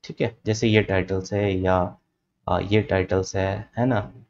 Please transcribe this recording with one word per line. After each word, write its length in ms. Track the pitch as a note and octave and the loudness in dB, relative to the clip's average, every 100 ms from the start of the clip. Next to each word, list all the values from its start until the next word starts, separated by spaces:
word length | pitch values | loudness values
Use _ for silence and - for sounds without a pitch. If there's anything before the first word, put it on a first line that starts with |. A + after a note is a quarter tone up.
ठीक 160 | - D#3+ | -16 -6
है। 160 | A#2+ - - | -6 -4 -4
जैसे 220 | A2 A#2 | 0 4
ये 140 | G#2+ | 4
टाइटल्स 500 | G2 F#2+ F#2 F#2+ F2+ | 4 0 0 -4 -4
है 260 | G2+ G2+ F#2+ | -2 0 0
या, 380 | F#2 F#2 F2+ - _ _ _ _ - | 2 2 0 -6 _ _ _ _ -4
अ, 120 | F#2 | -2
ये 220 | F#2 G#2+ | 2 0
टाइटल्स 540 | G2+ F#2+ F#2 F#2+ F#2 G2 | 2 -2 0 -2 -2 -2
है, 340 | F#2+ G2+ G#2+ - | -2 -4 -8 -2
है 80 | B2+ | 0
ना 260 | A2 - - | 0 -4 -14